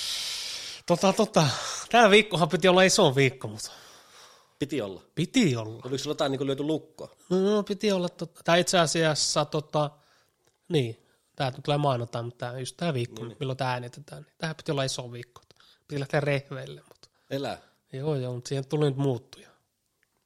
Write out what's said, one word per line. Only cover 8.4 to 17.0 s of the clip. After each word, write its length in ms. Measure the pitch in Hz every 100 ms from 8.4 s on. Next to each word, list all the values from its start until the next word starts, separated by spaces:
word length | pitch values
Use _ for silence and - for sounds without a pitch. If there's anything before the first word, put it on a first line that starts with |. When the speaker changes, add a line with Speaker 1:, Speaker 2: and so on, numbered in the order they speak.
Speaker 1:
tai 160 | - 170
itse 180 | 175 185
asiassa, 680 | 160 170 160 143 - 160
tota, 460 | 147 156 151 151 147 - _ _ _ _ _ _ -
niin, 380 | 165 120 110 _ _ _ -
tää 160 | 135 123
tulee 140 | 139 147
maanantai, 440 | 147 123 117 120
mutta 240 | 117 - 123
tää, 120 | 127
just 180 | 127 -
tää 180 | 175
viikko, 300 | 131 120 110
Speaker 2:
Niin. 120 | 117 107
Speaker 1:
milloin 160 | 135 131
tää 140 | 131
äänitetään, 520 | 123 123 135 147 147
niin 100 | 147 -
tämähän 180 | 160 156
piti 160 | -
olla 120 | 143
iso 280 | 135 - 123
viikko. 300 | 120 - - _ _ _ _ -
Piti 120 | 147
lähteä 200 | 135 151
rehveille, 640 | 143 139 - 135 139 147 _
mutta 200 | _